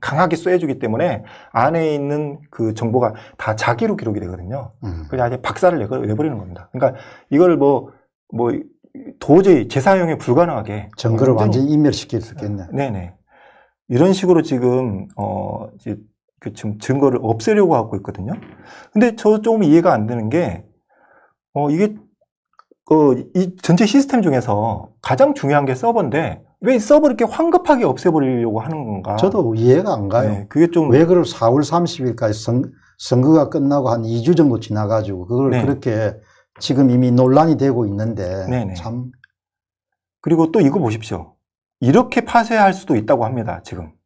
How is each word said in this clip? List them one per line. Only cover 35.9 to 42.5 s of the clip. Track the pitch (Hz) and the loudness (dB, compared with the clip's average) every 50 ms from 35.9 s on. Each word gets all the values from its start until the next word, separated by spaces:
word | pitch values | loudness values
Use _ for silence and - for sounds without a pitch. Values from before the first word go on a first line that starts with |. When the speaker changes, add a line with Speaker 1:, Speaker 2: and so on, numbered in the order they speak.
| 113 107 110 104 98 - _ _ _ _ _ _ _ - | -2 -2 -2 -4 -4 -8 _ _ _ _ _ _ _ -14
Speaker 2:
지금 | - - 143 123 143 131 | -6 -4 0 2 4 4
이미 | 123 123 127 123 | 4 4 2 2
논란이 | 120 123 127 127 131 143 160 165 156 117 | 4 4 4 4 4 4 4 4 2 2
되고 | 135 139 127 117 120 | 0 0 0 0 -2
있는데 | 104 98 101 107 110 113 98 95 90 92 98 95 - | -2 -4 -4 -4 -6 -6 -6 -6 -6 -6 -6 -6 -4
Speaker 1:
네, | 123 127 113 | -4 -4 -4
네. | 95 92 | -6 -8
Speaker 2:
참. | 87 85 113 117 123 127 127 - _ _ _ _ _ _ _ _ _ _ _ _ _ _ _ _ _ _ _ _ _ | -10 -10 -10 -10 -10 -10 -12 -16 _ _ _ _ _ _ _ _ _ _ _ _ _ _ _ _ _ _ _ _ _
Speaker 1:
그리고 | - 156 165 160 165 160 | -2 0 2 2 2 2
또 | 160 226 | 4 4
이거 | 180 139 139 202 | 2 4 2 2
보십시오. | 156 113 107 113 110 - 107 87 80 - _ _ _ _ _ _ _ _ _ _ | 0 0 -2 -4 -6 -8 -10 -10 -10 -14 _ _ _ _ _ _ _ _ _ _
이렇게 | - 120 139 220 254 247 - 247 | 0 4 4 4 4 2 0 -4
파쇄할 | 233 - - 240 226 226 | -4 0 0 0 0 2